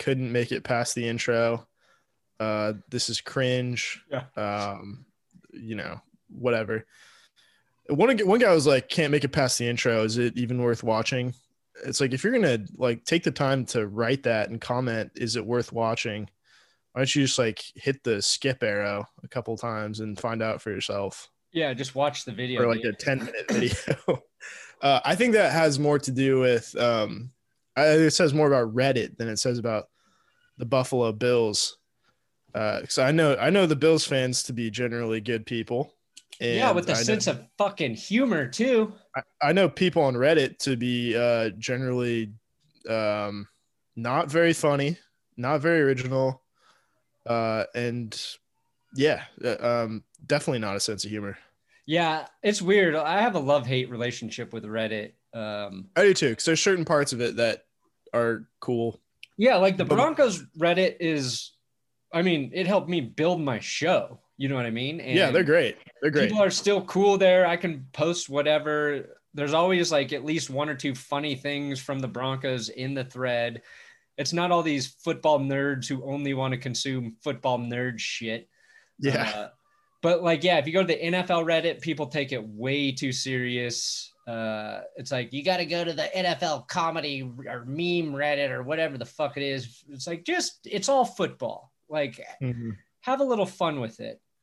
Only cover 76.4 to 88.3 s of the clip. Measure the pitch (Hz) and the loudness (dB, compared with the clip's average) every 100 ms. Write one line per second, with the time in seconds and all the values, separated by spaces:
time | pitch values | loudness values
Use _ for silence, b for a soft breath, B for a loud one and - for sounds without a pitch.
76.4 | 131 127 131 113 139 131 117 - 151 131 | -2 -4 -4 -6 -4 -4 -6 -6 -6 -2
77.4 | 135 123 120 120 127 110 - - 113 117 | 0 0 -2 -4 -4 -4 -8 -6 -6 -6
78.4 | - b b b b - 139 - 110 107 | -8 b b b b -4 -2 0 -2 -4
79.4 | 104 - _ _ _ _ 170 175 170 160 | -10 -16 _ _ _ _ 0 2 2 2
80.4 | 180 165 139 175 175 160 170 180 180 175 | 4 2 2 0 2 0 0 0 0 0
81.4 | 165 160 165 - 160 151 143 151 131 127 | 2 2 0 -2 -4 -4 -4 -4 -4 -6
82.4 | 110 107 127 143 139 131 135 127 135 127 | -8 -6 -2 0 -2 -2 -4 -4 -4 -4
83.4 | 123 123 120 117 - - - _ 120 113 | -2 -4 -4 -6 -6 -8 -12 _ -12 -8
84.4 | 110 107 107 101 - - 131 131 117 139 | -6 -6 -8 -12 -14 -16 -6 -6 -6 -4
85.4 | 147 180 160 170 170 151 - 185 180 165 | -2 -2 -2 -4 -4 -4 -4 -2 -2 -2
86.4 | 165 139 - 180 165 160 147 139 127 120 | -2 -4 -4 -2 -2 -2 -6 -6 -8 -12
87.4 | 113 123 123 147 175 175 156 139 147 | -12 -12 -8 -4 -2 0 -2 -2 0